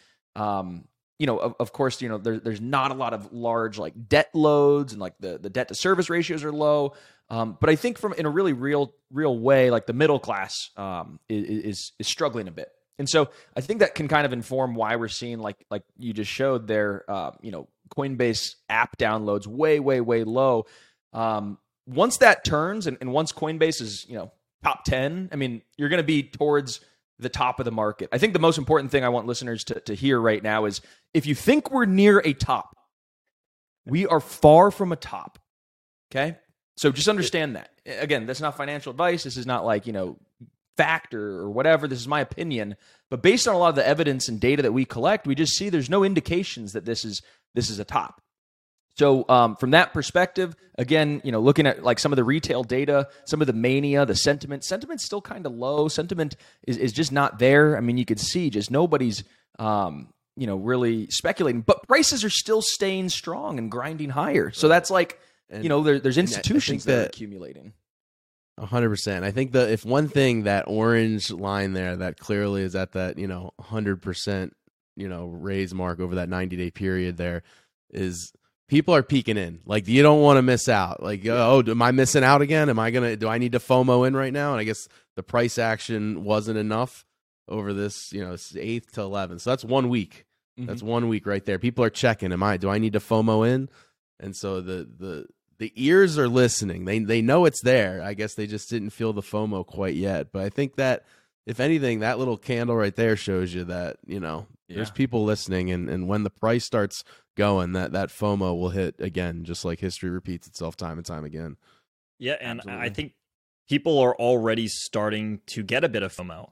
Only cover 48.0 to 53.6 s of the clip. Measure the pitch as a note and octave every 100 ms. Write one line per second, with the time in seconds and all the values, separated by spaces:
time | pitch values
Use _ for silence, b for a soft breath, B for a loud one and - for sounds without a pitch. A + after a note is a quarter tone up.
48 | D#2+ - _ _ _ _ _ _ _ -
49 | C#3+ C3+ A#2+ B2+ A#2 G#2 B2+ D#3 F3+ E3
50 | C#3 F3 F3+ - F3+ D#3+ b b B2 D#3
51 | D3+ C#3+ C3+ A2+ B2 D3 C#3+ - B2 A#2
52 | D3 C3+ A#2 D3+ - B2+ A#2+ B2+ C#3+ C#3+
53 | C#3 B B D3+ C#3+ A2